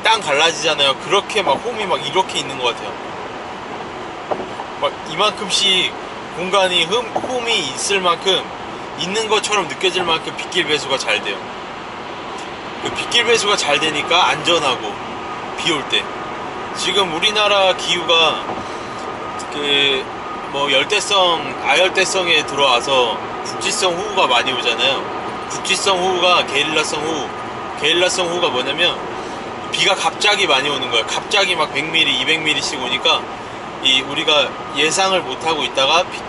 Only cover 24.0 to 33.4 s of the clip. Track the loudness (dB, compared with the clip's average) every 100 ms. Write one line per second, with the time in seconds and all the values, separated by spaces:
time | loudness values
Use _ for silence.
24 | -2 2 4 4 2 0 0 2 2 0
25 | -2 -6 -6 -6 -6 -6 -2 0 2 2
26 | 2 4 4 4 4 0 2 0 0 -2
27 | -2 -4 -4 -6 -8 -8 -8 -2 2 4
28 | 4 2 0 0 0 0 -2 2 0 0
29 | -6 -8 -8 -8 -8 -8 -6 0 2 2
30 | 0 0 2 2 4 2 2 -2 0 0
31 | 0 -4 0 2 2 2 0 -2 0 4
32 | 4 4 2 2 2 0 0 -2 -2 0
33 | 2 2 -2 -10